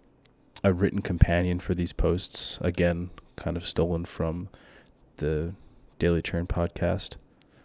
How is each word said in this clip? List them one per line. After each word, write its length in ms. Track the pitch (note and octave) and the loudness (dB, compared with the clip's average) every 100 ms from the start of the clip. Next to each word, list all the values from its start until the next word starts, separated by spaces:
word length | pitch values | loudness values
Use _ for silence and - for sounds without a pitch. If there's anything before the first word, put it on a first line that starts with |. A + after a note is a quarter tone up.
| _ _ _ _ _ - | _ _ _ _ _ 0
a 100 | G2 | 2
written 300 | F2+ G2 G2+ | 4 2 0
companion 560 | - F2 - F2 F2+ F2+ | -2 4 4 4 2 0
for 160 | - | 0
these 180 | F2 F2 | 0 -2
posts, 680 | - D#2+ F2 - - - - | 0 2 2 -2 -4 -4 -2
again, 500 | F2+ F2+ F2 E2+ F2 - - | -2 2 2 0 -4 -12 -18
kind 220 | - E2 E2+ | -8 -6 -4
of 100 | E2+ | -4
stolen 380 | - E2+ E2+ | -2 0 0
from 440 | F2 - E2 E2+ F#2+ - - - - _ _ - | -4 -4 -4 -4 -8 -14 -20 -20 -20 _ _ -4
the 380 | D2 D#2 E2+ F#2 - - - - | -2 0 -2 -6 -16 -20 -20 0
Daily 240 | F2 E2+ | 2 2
Churn 240 | - E2+ F2 | 0 -2 -2
podcast. 680 | - F2 - F2 F#2 - - - _ _ _ | 0 -2 0 -2 -2 -4 -12 -20 _ _ _